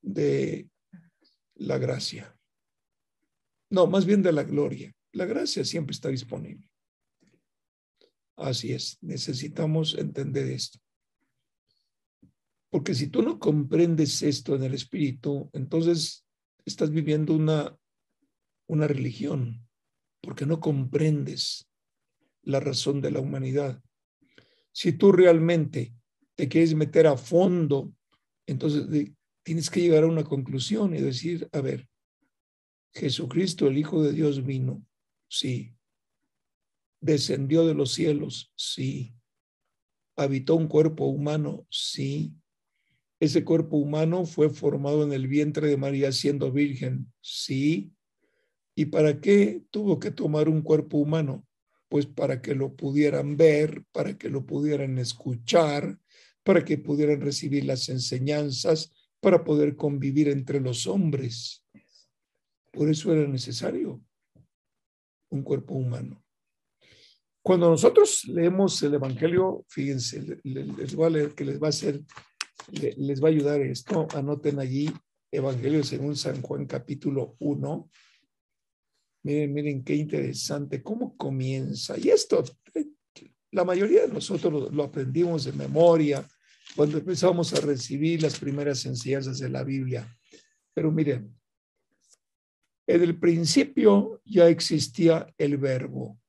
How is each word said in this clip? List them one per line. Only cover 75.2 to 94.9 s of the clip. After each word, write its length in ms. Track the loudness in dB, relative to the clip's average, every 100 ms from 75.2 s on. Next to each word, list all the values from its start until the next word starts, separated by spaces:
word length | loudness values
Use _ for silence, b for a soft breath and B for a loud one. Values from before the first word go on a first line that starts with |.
| _
Evangelio 520 | -4 -2 -2 0 0
según 320 | 0 -4 -4 -4
San 260 | -4 -6
Juan, 240 | -6 -8 -6
capítulo 720 | -8 -8 -6 -2 -2 -6 _
uno. 500 | -4 -2 -4 -6 -10 b b b b _ _ _ _ _ _ _ _ _
Miren, 300 | -4 -2 -2
miren 320 | -4 -4 -6
qué 100 | -2
interesante, 880 | -2 -2 -4 -4 -6 -6 -6 -6 -10
cómo 340 | -8 -8 -8 -8
comienza. 800 | -6 -4 -4 -4 -6 -8 -8 -2
Y 120 | 4
esto, 340 | 4 4 0 0 -10 _
eh, 120 | -8 -8 _ _ -20 -20 _ _
la 120 | -2
mayoría 380 | 0 2 4 4
de 100 | 4
nosotros 400 | -2 -4 -2 0
lo, 180 | -2 -4
lo 120 | -4
aprendimos 600 | -4 -4 -4 0 0 0
de 80 | -4
memoria 720 | -6 -2 6 8 8 4 0 -6 b b b b
cuando 240 | 0 2 2
empezamos 540 | -4 2 2 4 0
a 60 | 0
recibir 640 | 0 -2 -4 -2 0 2
las 160 | 0 -2
primeras 460 | -6 -2 -2 -2 -4
enseñanzas 520 | -8 -4 -4 -4 -6
de 100 | -6
la 140 | -6
Biblia. 440 | -4 -4 -4 -6 -8 -20 b b b b _
Pero 160 | -2 0
miren, 420 | 0 0 -2 -6 -20 _ _ _ _ _ _ _ _ _ _ _ _ _ _ 0
en 140 | 4
el 160 | 4 2
principio 1000 | 2 2 2 2 2 4 6 6 2 -8
ya 240 | 0 6 8
existía 840 | 6 2 -2 -2